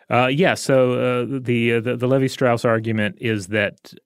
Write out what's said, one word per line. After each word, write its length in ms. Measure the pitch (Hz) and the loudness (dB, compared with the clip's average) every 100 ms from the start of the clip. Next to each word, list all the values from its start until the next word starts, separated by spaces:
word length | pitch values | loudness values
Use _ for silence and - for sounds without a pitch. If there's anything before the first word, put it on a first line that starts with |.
| - | -2
Uh, 160 | 117 127 | 0 2
yeah, 260 | 143 180 | 2 2
so, 400 | 110 - 131 127 | 0 2 2 2
uh, 460 | 123 123 123 120 135 | 2 -2 -2 -4 -6
the, 340 | 123 120 117 | -2 0 0
uh, 60 | 117 | 0
the, 160 | 117 120 | -2 -2
the 120 | 123 | 0
Levi-Strauss 560 | 135 131 - 131 117 | 2 0 0 0 2
argument 540 | 123 113 110 110 104 - | 2 0 0 -2 -2 -4
is 280 | 117 107 92 | -4 -4 -2
that, 480 | 107 98 - - - | -2 -2 -4 -20 -20